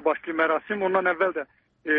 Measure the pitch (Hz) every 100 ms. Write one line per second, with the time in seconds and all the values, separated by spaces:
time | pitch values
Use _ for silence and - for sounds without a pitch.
0 | 160 151 - 160 160 156 - 208 190 190
1 | 180 170 185 165 - _ _ _ 160